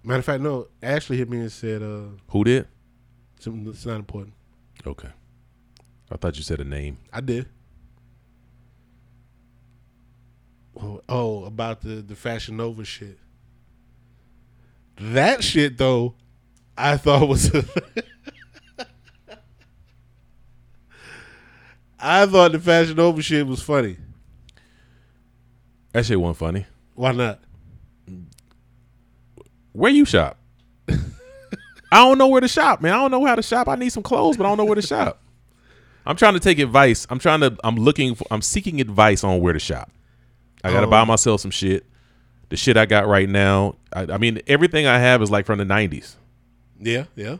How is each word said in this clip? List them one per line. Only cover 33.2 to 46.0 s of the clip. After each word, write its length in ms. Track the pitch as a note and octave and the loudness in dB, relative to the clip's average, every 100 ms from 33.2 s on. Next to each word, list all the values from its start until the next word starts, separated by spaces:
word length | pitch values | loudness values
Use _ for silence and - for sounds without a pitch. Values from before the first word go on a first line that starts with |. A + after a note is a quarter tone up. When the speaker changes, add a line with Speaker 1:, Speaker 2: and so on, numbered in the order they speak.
Speaker 2:
how 100 | C#4 | 2
to 80 | A#3 | 0
shop. 260 | - A#3+ A#3+ | 0 -2 0
I 80 | C4 | -2
need 140 | B3 | -4
some 120 | A#3 | -6
clothes, 340 | G3 A#3+ A3 B3+ | -4 0 0 2
but 80 | |
I 40 | G3 | 0
don't 100 | G#3 | 0
know 60 | |
where 100 | G#3+ | 0
to 80 | G#3 | 0
shop. 380 | - - - - _ _ _ _ _ _ _ _ C3 | -2 -4 -4 -6 _ _ _ _ _ _ _ _ -8
I'm 100 | D3+ | 4
trying 180 | A3 | 4
to 60 | F#3 | 4
take 180 | F#3+ D3+ | 2 2
advice. 480 | C3+ C3 C#3 A2+ - | 4 6 6 4 -4
I'm 100 | B2+ | -2
trying 220 | E3+ D#3 | 0 2
to, 160 | C#3 A2 | 2 0
I'm 120 | A2+ A2+ | -4 2
looking 380 | B2 D3 C3 | 2 2 -4
for, 120 | A2+ - | -4 -6
I'm 120 | G#2+ | -6
seeking 380 | - G#3 G3 D3+ | -4 -4 -4 -4
advice 440 | A2 G2+ G#2+ G2 | -2 4 4 4
on 160 | G2+ F2+ | 0 0
where 120 | F2 | 0
to 40 | D#2 | -2
shop. 320 | - C2+ - _ _ _ _ _ _ _ | -6 -10 -12 _ _ _ _ _ _ _
I 80 | F#2+ | -2
gotta 140 | F#2+ | 0
Speaker 1:
Um, 60 | A2 | 4
Speaker 2:
buy 140 | A2 | 4
myself 360 | A2+ A2 B2 G#2 | 4 2 2 0
some 100 | G2 | -4
shit. 360 | - F#2+ F#2+ _ _ _ _ _ _ _ | -6 -2 -4 _ _ _ _ _ _ _
The 60 | - | -4
shit 200 | C3 A2+ | 2 4
I 80 | G#2+ | 4
got 200 | G#2 G2+ | 2 4
right 220 | G2 G2 | 2 2
now, 480 | G2+ G2 G2 G2+ - _ | 2 2 2 0 -6 _
I, 100 | - F2 | -10 -6
I 60 | G2 | -2
mean, 220 | A#2 A2 - | -2 -2 0
everything 400 | C#3+ F3 D#3+ C#3+ | 2 2 2 2
I 120 | B2 | 4
have 240 | B2 B2 | 4 4
is, 80 | G#2+ | 2
like, 160 | G#2 G2 | 0 -2
from 120 | G2+ | -4
the 60 | |
nineties. 520 | G2 G2+ G2+ D2+ | 0 0 -2 -6